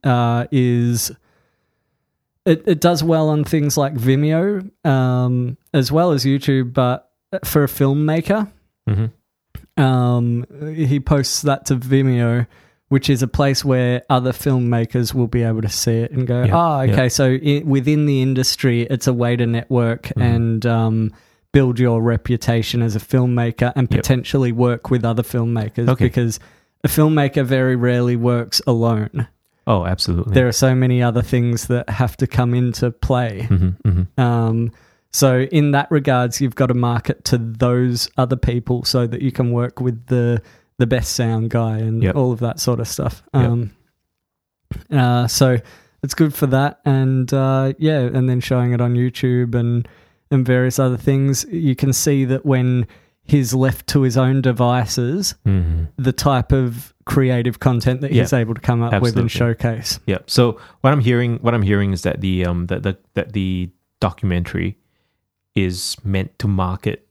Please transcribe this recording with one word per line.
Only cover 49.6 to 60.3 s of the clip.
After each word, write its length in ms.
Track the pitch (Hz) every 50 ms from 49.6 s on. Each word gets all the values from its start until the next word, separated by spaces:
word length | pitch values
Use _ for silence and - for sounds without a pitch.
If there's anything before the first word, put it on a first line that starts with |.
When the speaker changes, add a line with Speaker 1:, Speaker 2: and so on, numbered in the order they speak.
| 120 120 120 120 117 - - _ _ _ _ _ _ _
Speaker 1:
and 140 | 139 131 127
various 320 | 123 127 127 127 127 123 -
other 180 | 135 127 127
things, 480 | 120 - - 135 135 135 139 135 117 - 277
you 260 | 190 165 165 143 127
can 160 | - 143 135
see 320 | 127 - - 151 143 135 135
that 200 | 123 131 131 -
when 400 | 147 135 123 123 127 127 123 117 - - - _ _ _ _ _
he's 300 | - 143 143 131 110 123
left 320 | 131 131 131 123 - - -
to 140 | - 143
his 140 | 135 127 113
own 240 | 131 131 127 135 135
devices, 920 | 127 131 120 104 123 120 123 127 120 - - - 120 120 151 196 196 - - _ _
Speaker 2:
Mm-hmm. 380 | 110 98 92 87 82 82 82 80 76 _
Speaker 1:
the 160 | - 127 131
type 400 | 123 - - 143 139 123 117 -
of 400 | 139 135 127 123 117 123 - - _ _ _
creative 560 | - - 147 131 127 123 120 117 123 113 -
content 400 | - 135 123 117 - 127 127 127
that 100 | 139 139
he's 200 | 135 117 113 -
Speaker 2:
Yeah. 60 | 143 123
Speaker 1:
able 160 | 117 110 117
to 60 | 113
come 220 | - - 120 117
up 100 | 117 117 113 98
with 140 | 123 120 110
and 80 | 127 117
Speaker 2:
Absolutely. 20 | 113
Speaker 1:
showcase. 720 | - - 120 117 113 - - 120 113 113 113 - - - _
Speaker 2:
Yeah. 120 | - 95 90 -
So 320 | -